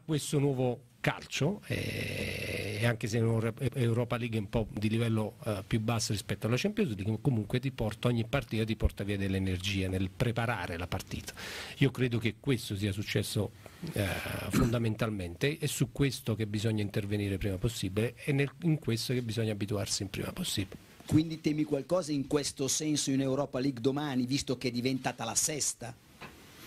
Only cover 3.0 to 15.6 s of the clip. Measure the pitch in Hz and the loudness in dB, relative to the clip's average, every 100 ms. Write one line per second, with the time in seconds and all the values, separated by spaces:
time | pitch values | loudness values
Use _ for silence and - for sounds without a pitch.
3 | 117 117 113 113 113 110 131 139 117 113 | 0 2 2 2 0 -2 -2 0 2 2
4 | 117 120 120 110 101 120 107 110 107 110 | 0 -2 -2 -2 0 0 0 0 0 2
5 | 117 110 104 - - 104 - 117 110 117 | 2 2 0 -4 -4 -4 0 0 2 0
6 | - 104 - 101 110 127 202 214 185 95 | 0 -2 -2 -2 0 2 0 0 0 0
7 | 95 110 143 117 104 127 131 131 110 113 | -2 0 2 2 0 0 -2 -2 -4 0
8 | 123 120 113 139 - 110 110 110 - - | 2 2 2 -2 0 -2 0 2 0 0
9 | 98 101 98 95 95 92 92 98 92 95 | -2 0 2 2 2 0 0 0 0 0
10 | 92 - 117 117 117 110 87 85 87 95 | -2 0 0 2 0 0 -4 -4 -4 -4
11 | - - - - - - - - 139 127 | -4 -8 -8 -12 -12 -10 -10 2 2 4
12 | 127 117 110 - - 120 - 101 104 95 | 0 2 0 -2 0 0 0 -2 0 -2
13 | 101 110 98 110 95 - - - 165 - | -2 -2 0 0 -2 -4 -18 -12 -6 -2
14 | 95 - - - 95 98 120 120 113 107 | -2 -2 -4 -6 0 2 4 4 2 2
15 | 113 104 87 85 139 165 | 0 0 -4 0 0 0